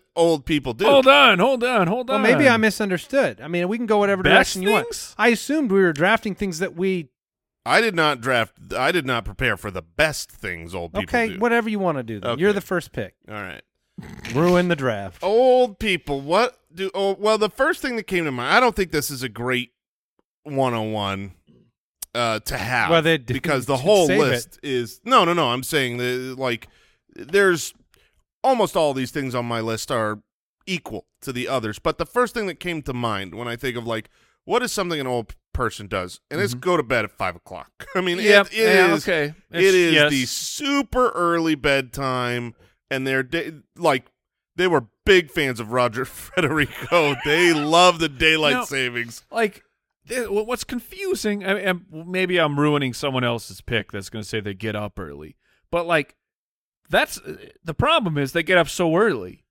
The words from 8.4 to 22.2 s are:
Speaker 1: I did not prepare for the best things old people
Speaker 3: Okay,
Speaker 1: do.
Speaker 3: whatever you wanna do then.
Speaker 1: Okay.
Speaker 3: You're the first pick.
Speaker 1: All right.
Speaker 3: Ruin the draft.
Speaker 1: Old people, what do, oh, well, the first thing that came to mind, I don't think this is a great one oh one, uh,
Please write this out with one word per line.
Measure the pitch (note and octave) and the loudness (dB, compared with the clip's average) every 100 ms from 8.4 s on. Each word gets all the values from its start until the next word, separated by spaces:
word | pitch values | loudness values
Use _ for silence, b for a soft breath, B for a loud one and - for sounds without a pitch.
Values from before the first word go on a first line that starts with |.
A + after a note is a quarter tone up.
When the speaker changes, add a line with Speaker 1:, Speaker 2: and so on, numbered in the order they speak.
| A2+ _ F#2+ F#2 | 0 _ -8 -2
Speaker 1:
I | C3+ | 0
did | F3 C3 | 0 -2
not | A#2 | -4
prepare | G2+ G2 B2+ G2 | -4 -4 -2 -2
for | G#2+ | -4
the | F2+ | -10
best | E2 A2 D#3 C#3+ - | -8 -2 0 -2 -12
things | - G2+ E2+ E2+ | -10 -10 -8 -8
old | F2+ E2+ | -8 -8
people | F#3 | -6
Speaker 3:
Okay, | F#2 A#3+ A3+ | -4 -2 -2
Speaker 1:
do. | F#3+ | -2
Speaker 3:
whatever | A#3 A#3 A3 | 0 0 0
you | G#3+ | -2
wanna | F3+ C#3+ | -2 -4
do | A2+ G#2+ | -6 -6
then. | A#2+ | -4
Speaker 1:
Okay. | B2 | 0
Speaker 3:
You're | G3 | 0
the | G3+ | 0
first | - F3+ - | -2 -6 -6
pick. | - F#2+ _ - | -8 -10 _ -16
Speaker 1:
All | G#2+ | -12
right. | F#2+ C#2 - _ _ - - - - | -12 -14 -18 _ _ -20 -18 -16 -6
Speaker 3:
Ruin | B2 F3 F3+ F3+ | 0 2 4 2
the | |
draft. | E3 C3 G#2 G2 - | 0 -2 -4 -8 -6
Speaker 1:
Old | F#3 A3 B3+ B3+ B3 G3 | 0 4 4 4 2 -2
people, | A3 F3+ - C#3 | -4 -2 -4 -6
what | C#3 F#3 A#3+ - _ | 0 0 0 -4 _
do, | E3 F#3+ | -8 -8
oh, | G3 G3 F#3+ | -2 -2 0
well, | G#3 A3 | 0 2
the | G#3 | 0
first | - C#4+ - | 0 -2 -2
thing | C#4 A#3 | -4 -6
that | - | -4
came | F#3 | -4
to | D#3 | -2
mind, | B2 B2+ | -4 0
I | G#3 | 2
don't | B3+ | 2
think | G#3 F3+ | 0 -2
this | D3+ C3 | -2 -4
is | C3+ | -6
a | B2+ | -8
great | G#2+ B2 B2+ A#2+ _ _ _ _ _ _ _ | -6 -4 -2 -4 _ _ _ _ _ _ _
one | - C3+ C3 | -8 -2 0
oh | A#2 | 0
one, | A2 G#2+ G2 G2 G2 - _ _ _ _ _ - - | -2 -4 -4 -6 -8 -16 _ _ _ _ _ -20 -10
uh, | A#2 | -4